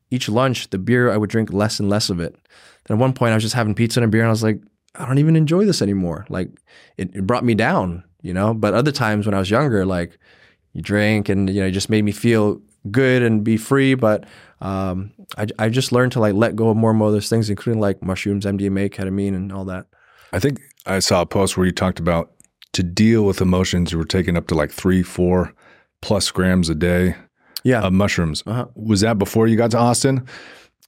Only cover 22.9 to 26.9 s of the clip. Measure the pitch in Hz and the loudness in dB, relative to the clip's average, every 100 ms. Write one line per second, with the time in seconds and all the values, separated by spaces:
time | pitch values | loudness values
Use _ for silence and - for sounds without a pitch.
22.9 | 95 110 113 104 92 92 92 92 90 85 | 2 4 4 2 2 2 2 0 0 -2
23.9 | 82 80 98 90 85 - 82 73 - 95 | -2 -2 -2 0 -2 -2 -2 -2 -2 0
24.9 | 92 90 - 90 92 85 - _ _ _ | 2 0 0 0 2 0 -6 _ _ _
25.9 | _ - 104 - - 92 92 82 80 87 | _ -4 -2 -2 0 2 2 0 0 0